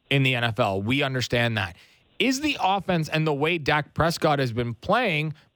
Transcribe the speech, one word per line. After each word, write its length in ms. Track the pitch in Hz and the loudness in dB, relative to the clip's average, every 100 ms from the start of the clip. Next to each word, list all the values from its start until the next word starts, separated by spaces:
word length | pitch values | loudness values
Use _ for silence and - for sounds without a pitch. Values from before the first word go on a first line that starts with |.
| _ | _
in 120 | 139 | 2
the 120 | 131 | 2
N 100 | 127 | 2
F 140 | 117 110 | 0 0
L. 240 | 110 98 | 0 0
We 200 | 101 135 | 0 0
understand 540 | 143 131 120 120 120 110 | 0 -2 -2 0 0 0
that. 200 | 95 87 - _ _ - | -4 -8 -20 _ _ -4
Is 240 | 233 269 | -2 0
the 160 | 302 277 | -2 -2
offense 480 | 185 196 185 175 156 | 0 0 0 -2 0
and 180 | 156 156 | 0 0
the 60 | |
way 240 | 143 151 170 | 0 0 0
Dak 380 | 147 147 147 | 0 0 0
Prescott 440 | - 156 160 160 143 | 0 0 2 2 2
has 140 | 131 | 0
been 220 | 113 120 | -2 -4
playing, 580 | 117 - 214 247 151 156 151 _ | -6 0 0 2 -2 -4 -8 _